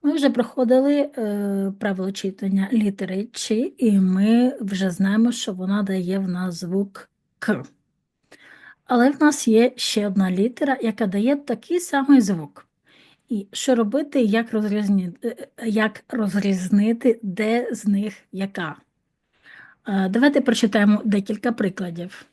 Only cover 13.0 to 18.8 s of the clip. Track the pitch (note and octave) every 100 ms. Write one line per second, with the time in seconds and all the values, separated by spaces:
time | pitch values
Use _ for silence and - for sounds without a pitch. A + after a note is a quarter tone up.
13 | _ _ _ A3+ G3 - - B3 A3 C4
14 | D4 C#4+ A3+ A3 A#3 A3 G#3+ G#3 G#3 G3+
15 | F3+ E3+ A#3 - - - A3+ G#3+ G#3+ G#3+
16 | _ B3+ G#3 G3+ G3 F#3+ F3+ G3+ G#3+ A#3
17 | B3+ A#3 G3+ F#3 G#3+ A#3 B3 A3+ G3+ G3+
18 | G#3 - _ F#3+ G3 G3 E3 D3